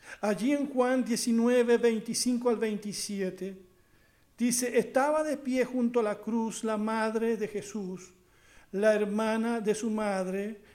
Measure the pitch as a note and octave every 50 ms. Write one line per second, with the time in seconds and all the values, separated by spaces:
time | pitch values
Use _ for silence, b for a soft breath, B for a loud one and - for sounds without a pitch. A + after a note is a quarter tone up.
0 | B B B B - G#3 G3+ E3+ G#3 C4+ D4 C#4+ C#4 C#4+ C4+ B3+ B3 B3 C4 C4
1 | B3 A3 A#3+ - - B3 A3+ A3+ A#3 A#3+ B3 B3 A#3+ A#3 A#3 A#3 A#3+ A#3 A3+ G#3+
2 | - - A3+ - - B3 B3 A#3 B3 B3 A3+ G3+ A3+ A3 G#3+ G#3 G#3+ G#3 - -
3 | - - G3+ G3 F#3+ F#3 F3+ - F#3 G3 F#3+ F#3+ - - b b b b b b
4 | b b b b b b _ - A#3 B3 A#3+ A#3+ B3+ A#3+ C4 B3 - - - C4
5 | C4+ D4 D4+ D#4 D#4 D#4 C#4 - - B3 B3+ B3+ B3 B3 B3+ B3+ A#3+ A#3 A#3+ A#3+
6 | A3 G#3 G3+ G#3 - G#3+ A3+ A#3 A3+ A3+ - - - A3 A3 G#3 G#3+ A3 A3 A3+
7 | A3 A3 G#3+ A3+ A3+ A3+ A#3 G3 G#3+ - - G3+ - - - G#3+ G3 F3+ F#3 F3+
8 | - - - b b b b b b b b b b b - F#3+ G#3 G#3+ G#3+ G#3
9 | G#3 G3 G#3 G#3+ A3 A3 A3 A3+ A3 A#3 A#3 A#3 G#3 G#3+ G#3 - A#3+ A3+ G#3+ A3
10 | G#3+ G3+ G3 F#3+ F#3 F#3 F#3 G3 G3+ G#3+ A3+ B B B